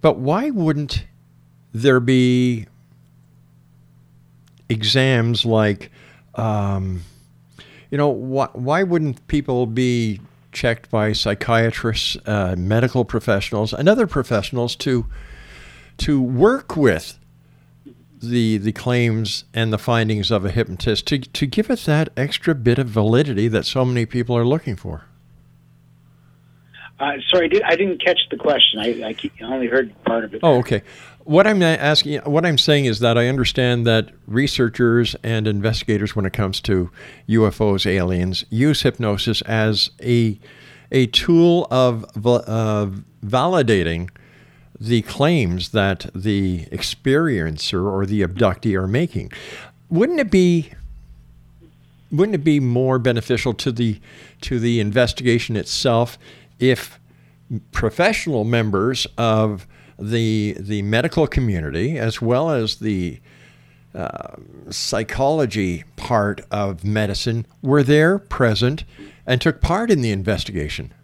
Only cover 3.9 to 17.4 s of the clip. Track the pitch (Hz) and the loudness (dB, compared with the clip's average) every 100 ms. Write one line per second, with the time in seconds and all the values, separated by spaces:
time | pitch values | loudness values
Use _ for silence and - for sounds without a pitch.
3.9 | _ _ _ _ _ _ _ _ 113 107 | _ _ _ _ _ _ _ _ -2 2
4.9 | 131 131 127 117 117 120 110 107 101 - | 2 4 4 2 0 2 2 2 0 -6
5.9 | - - - _ - 110 107 101 98 92 | -20 -20 -20 _ -6 -4 -2 -2 -2 -4
6.9 | 90 85 - _ _ _ - - - - | -6 -10 -20 _ _ _ -20 -20 -20 -8
7.9 | 143 147 117 127 131 135 - 127 160 190 | 0 0 0 -4 -2 -2 -4 -2 0 2
8.9 | 170 156 127 _ 151 143 123 123 113 127 | 0 -2 -6 _ -2 0 0 0 0 0
9.9 | 120 113 101 - _ _ - 127 113 - | 2 0 -4 -10 _ _ -4 -2 -2 -2
10.9 | 113 107 107 - 104 - 117 113 - 113 | 0 0 0 -2 -2 0 2 2 0 -4
11.9 | 110 - - - 104 92 90 92 110 123 | -2 -4 -6 -4 -2 0 -2 0 2 2
12.9 | 127 117 117 - 101 - 110 107 - 151 | 0 0 -2 0 -2 0 -2 -2 0 2
13.9 | 220 214 - 127 113 98 127 120 - - | 4 2 -2 -2 -2 -2 -4 -4 -4 -2
14.9 | 127 113 - - - - - - - - | -2 -2 -10 -18 -20 -20 -20 -20 -20 -20
15.9 | - - 143 123 123 190 269 - - 139 | -8 0 0 0 4 4 4 -2 2 2
16.9 | 82 - - _ _ | 2 -2 -18 _ _